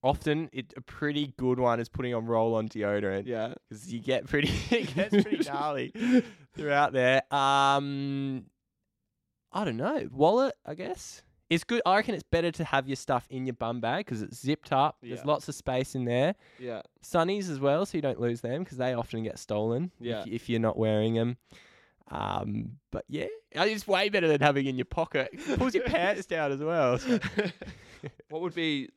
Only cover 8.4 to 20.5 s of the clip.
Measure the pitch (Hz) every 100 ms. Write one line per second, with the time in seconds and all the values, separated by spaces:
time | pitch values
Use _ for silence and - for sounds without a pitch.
8.4 | - _ _ _ _ _ _ _ _ _
9.4 | _ - 202 113 165 247 120 127 156 226
10.4 | 269 - - 160 185 359 - - _ _
11.4 | _ 170 - 233 175 196 214 190 - 165
12.4 | 170 160 160 139 131 135 - 127 - 131
13.4 | 131 120 117 120 117 147 208 117 107 -
14.4 | 131 151 - - 143 - 117 127 143 147
15.4 | - 143 - 127 135 135 123 120 147 208
16.4 | _ - 123 113 - _ - 175 170 202
17.4 | 185 143 139 147 202 156 143 123 120 120
18.4 | 117 135 180 127 127 123 113 117 110 -
19.4 | - 104 110 117 180 _ 120 113 104 113
20.4 | -